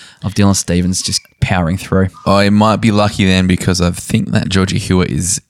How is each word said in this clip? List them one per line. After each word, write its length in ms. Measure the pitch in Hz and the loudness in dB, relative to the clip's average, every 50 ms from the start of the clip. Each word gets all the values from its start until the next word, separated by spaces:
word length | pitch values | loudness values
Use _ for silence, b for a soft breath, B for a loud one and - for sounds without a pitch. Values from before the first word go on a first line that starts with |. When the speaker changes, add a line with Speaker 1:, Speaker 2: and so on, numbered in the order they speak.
| B B B B B | B B B B B
Speaker 1:
of 100 | 98 92 | -6 0
Dylan 220 | - 101 98 95 | 2 2 2 2
Stephens 460 | - - - 85 87 90 90 92 - | 0 -2 -2 0 0 0 0 -2 -4
just 200 | - - 92 - - - _ - | -4 -6 -6 -6 -8 -10 _ -4
powering 340 | - - 98 90 87 80 95 | -2 0 0 0 0 0 -2
through. 300 | 95 - - - 95 95 90 - - - | -4 -4 -2 0 0 0 0 -4 -6 -2
Speaker 2:
I 240 | 98 98 101 101 101 | 0 2 2 2 2
might 280 | 104 104 107 110 104 | 4 4 4 2 2
be 140 | 98 113 113 | 2 2 2
lucky 340 | 101 104 104 101 - - 101 | 2 2 0 0 0 0 2
then 200 | 95 92 92 92 | 2 2 2 2
because 360 | 92 90 - - 95 90 90 | 2 0 0 0 -2 0 0
I 100 | 87 87 | 0 -2
think 400 | 87 - - - 107 110 - - | -2 -4 -6 -2 -2 -2 -2 -2
that 160 | - 110 - | -2 -4 -2
Georgie 320 | - - 98 92 92 87 - | -2 0 0 0 0 -2 -4
Hewitt 320 | - - 92 92 90 - | -2 0 0 0 0 0
is 300 | - 80 90 87 92 - _ | -2 -4 -4 -4 -4 -6 _